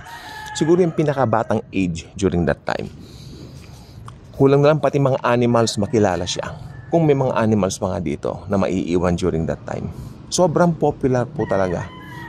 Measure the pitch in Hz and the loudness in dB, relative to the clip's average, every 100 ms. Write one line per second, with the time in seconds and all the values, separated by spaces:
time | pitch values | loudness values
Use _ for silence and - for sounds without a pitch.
0 | - - - - - - 156 175 175 160 | -6 -16 -16 -14 -10 -2 2 4 2 0
1 | 147 139 117 110 117 110 - 98 92 80 | 0 0 2 2 0 -2 -2 -2 -2 -2
2 | - - 92 87 73 - - - 52 - | -10 -2 0 2 0 0 -4 -6 -6 -12
3 | - - - - - - - - - - | -18 -18 -18 -18 -18 -18 -20 -20 -20 -20
4 | - - - - 139 139 143 151 135 143 | -20 -20 -8 2 4 6 6 4 2 2
5 | 135 131 120 120 120 120 113 - 98 113 | 2 2 2 2 4 4 2 0 0 4
6 | 101 87 90 - - - - - - 165 | 4 2 -4 -6 -8 -10 -14 -16 0 2
7 | 156 135 131 - 110 107 95 - 98 92 | 4 4 2 2 2 2 0 -2 -4 -2
8 | 80 71 60 - 98 101 87 92 - 87 | -4 -4 -4 -6 -2 0 0 0 0 2
9 | 90 87 90 80 78 73 - - - - | 2 2 0 0 -2 -4 -8 -8 -8 -10
10 | - - - - 175 139 175 160 147 - | -14 -16 -6 0 2 4 2 2 0 0
11 | 135 123 139 - 107 98 92 85 95 - | 0 0 -2 -4 -2 0 0 -2 -6 -14
12 | - - | -16 -14